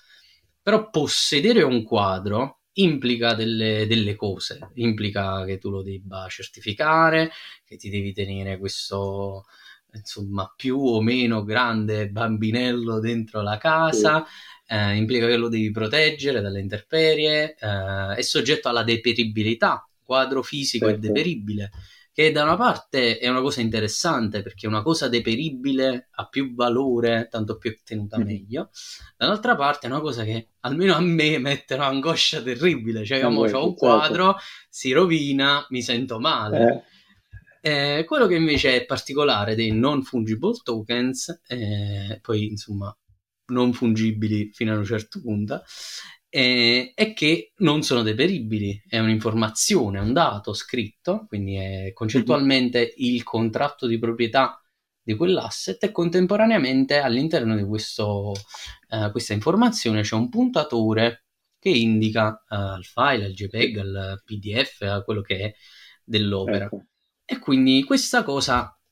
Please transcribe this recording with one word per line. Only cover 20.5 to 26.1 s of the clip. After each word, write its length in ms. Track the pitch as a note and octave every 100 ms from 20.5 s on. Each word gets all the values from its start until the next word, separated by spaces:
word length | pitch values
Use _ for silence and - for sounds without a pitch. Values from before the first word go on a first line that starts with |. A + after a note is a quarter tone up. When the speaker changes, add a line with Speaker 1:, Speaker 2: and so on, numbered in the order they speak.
| D3 C3+ A#2 A2
Speaker 1:
è 60 |
Speaker 3:
Certo. 140 | G#2 G#2+
Speaker 1:
deperibile, 640 | G#2+ E3+ C3 G#2 G#2 G2+ - - - _
che 180 | - D#3
da 140 | D3
una 120 | D3+ F3+
parte 640 | A#3+ - - C3+ A#2+ A2+
è 100 | B2
una 120 | B2+
cosa 200 | C3+ B2
interessante, 840 | A2+ A2 G#2+ - E3+ C#3 G#2+ G#2+
perché 240 | F#2+ - G#2+
una 160 | G#2+
cosa 260 | D3 D#3+ C3+
deperibile 1000 | A#2 A#2 A2+ D#3+ B2+ C3+ C3 C3 B2 -